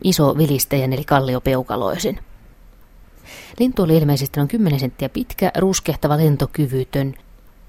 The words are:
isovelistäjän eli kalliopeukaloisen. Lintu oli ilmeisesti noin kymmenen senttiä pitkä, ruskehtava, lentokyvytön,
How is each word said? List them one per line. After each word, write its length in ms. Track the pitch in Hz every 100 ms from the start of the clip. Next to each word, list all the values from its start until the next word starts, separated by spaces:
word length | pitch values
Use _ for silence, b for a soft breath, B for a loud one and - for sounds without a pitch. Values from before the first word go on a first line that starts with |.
isovelistäjän 880 | 190 170 139 139 151 139 - 139 131
eli 100 | 131
kalliopeukaloisen. 1160 | - 143 131 127 139 131 127 113 98 - 143 - - - - - - - - - - - B B B B
Lintu 240 | 254 247
oli 140 | 170 160
ilmeisesti 420 | 147 135 139 147
noin 80 | 143
kymmenen 320 | 233 190 139
senttiä 300 | 131 - 135
pitkä, 420 | - 247 - 190 -
ruskehtava, 600 | 190 185 - 147 151 147
lentokyvytön, 960 | 160 139 135 - 135 131 127 139 139 131 - - - -